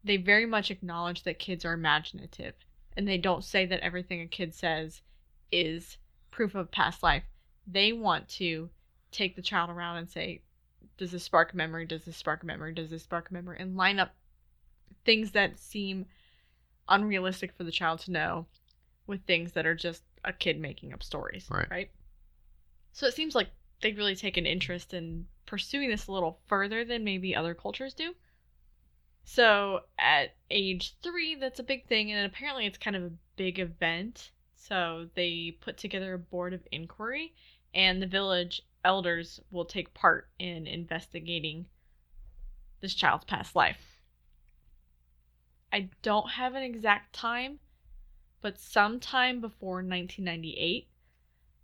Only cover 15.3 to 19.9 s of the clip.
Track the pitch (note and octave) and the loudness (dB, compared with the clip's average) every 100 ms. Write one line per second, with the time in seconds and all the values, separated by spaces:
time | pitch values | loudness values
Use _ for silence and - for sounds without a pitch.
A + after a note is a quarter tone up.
15.3 | G#3 G3 - - G#3 G3 F#3+ F#3 - _ | 4 4 0 -10 -6 -4 -4 -8 -14 _
16.3 | _ _ _ _ _ - G3 G#3+ F#3+ F#3 | _ _ _ _ _ 4 4 6 2 0
17.3 | F#3 F#3 - E3+ - E3+ E3 - E3 E3 | -2 -8 -8 -4 0 0 0 -2 0 0
18.3 | E3+ E3+ _ _ _ _ _ - G3 - | -2 -6 _ _ _ _ _ -10 -8 0
19.3 | E3+ F3 E3+ D#3+ E3 F3 | 0 2 0 2 0 -2